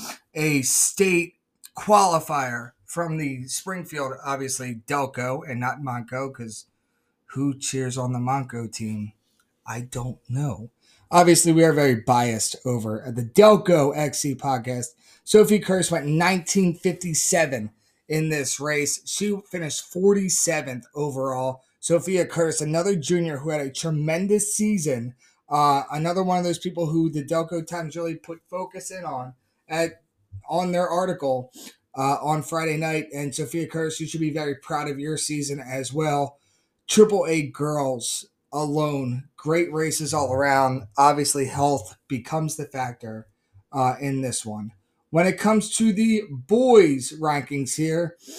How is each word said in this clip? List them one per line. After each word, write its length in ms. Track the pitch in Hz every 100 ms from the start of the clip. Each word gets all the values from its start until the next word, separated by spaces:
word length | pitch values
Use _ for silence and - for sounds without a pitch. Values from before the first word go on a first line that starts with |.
| - - _
a 280 | 156 156 143
state 720 | 127 - - - 190 175 170 _ _ _ - -
qualifier 960 | 196 208 190 160 - 147 127 120 120 _
from 320 | - 170 170 160
the 320 | 143 127 131
Springfield, 640 | - 190 185 160 151 135 135
obviously, 580 | 143 135 131 - 127 113 -
Delco 540 | 143 131 127 123 139 151
and 100 | 120
not 220 | 123 139
Montco, 520 | 139 120 113 127 135
'cause 340 | 131 113 107 - _ _ _ _ _ _
who 220 | 131 143 131
cheers 400 | - 131 127 131
on 160 | 123
the 60 | 123
Montco 520 | 123 135 123 117 113
team? 400 | - 110 107 104 _ _ _ _ _
I 180 | 110 117
don't 360 | 123 127 123 - -
know. 420 | 131 147 101 117 _ _ _ -
Obviously, 400 | 175 175 165 165
we 120 | 160
are 80 | 165
very 220 | 151 143
biased 640 | 113 123 120 120 110 - -
over 380 | 127 120 107 110
at 120 | 127
the 80 | 120
Delco 720 | 113 190 214 202 - 170 143 147
X 220 | 147 -
C 160 | 147
podcast. 540 | 127 143 127 120 123 117 _ _ _
Sophie 380 | - 214 202 208
Curtis 320 | - 185 165
went 140 | 165 143
nineteen 680 | 156 175 185 160 196 180
fifty-seven 960 | 170 185 170 175 151 - 175 151 123 107 _ _ _ -
in 220 | 156 156
this 280 | 151 127 -
race. 420 | 147 147 143 - -
She 320 | - 208 196 -
finished 320 | 180 151 -
forty-seventh 1080 | - 175 196 202 190 - - 156 135 123 -
overall. 720 | 147 147 131 135 127 131 131 _ _
Sophia 480 | - 165 170 185 156
Curtis, 340 | 170 165 147
another 360 | 151 165 196 190
junior 420 | 131 175 165 139
who 120 | 156
had 100 | 151
a 100 | 135
tremendous 880 | - 165 151 151 170 196 208 202 -
season. 580 | 214 202 147 120 123 - _ _ -
Uh, 360 | 147 143 139 -
another 320 | 147 165 185
one 140 | 185 180
of 60 |
those 140 | 175 170
people 280 | 180 165 160
who 220 | 165 160
the 140 | 151
Delco 420 | 131 165 165 170
Times 300 | 160 175 160
really 220 | 170 170 160
put 260 | - 165 _
focus 400 | 180 190 185 -
in 140 | 185
on 300 | 160 127 127 - _ _ -
at, 340 | 160 165 - _ _ _ 98 -
on 240 | 170 180
their 160 | 175 180
article, 640 | 170 185 175 139 127 123 - - - _ -
uh, 220 | 135 139
on 220 | 143 156
Friday 340 | - 165 160 151
night. 300 | 160 156 151
And 180 | 143 143
Sophia 360 | - 143 165 156
Curtis, 320 | 160 160 156
you 80 | 160
should 120 | 160
be 120 | 156
very 240 | 156 147 139
proud 340 | - 147 147
of 80 | 139
your 180 | 147 151
season 440 | - 151 139 143
as 320 | 123 131 123
well. 440 | 143 156 143 135 _ _ _ _ _ -
Triple 380 | 214 208 196 160
A 160 | 160
girls 840 | 143 - 147 147 135 123 - - - _ _
alone, 760 | 143 147 147 151 139 127 127 - -
great 360 | 151 170 170
races 400 | 156 160 156 151
all 200 | 156 131
around. 560 | 131 143 135 131 131 - -
Obviously, 480 | 143 147 143 143 131
health 500 | 143 143 135 - - -
becomes 480 | 131 - 160 156 -
the 100 | 143
factor, 640 | 135 123 120 113 110 - _ _ _ _
uh, 220 | 139 131 131
in 220 | 139 135
this 220 | 131 -
one. 280 | 110 107 107 _ _ _ -
When 160 | 160 185
it 120 | 185
comes 360 | 208 220 208 -
to 160 | 226
the 300 | 196 226 214 -
boys' 840 | 131 127 226 254 220 160 135 123
rankings 640 | 151 156 143 131 143 127 -
here, 400 | 160 160 165 - -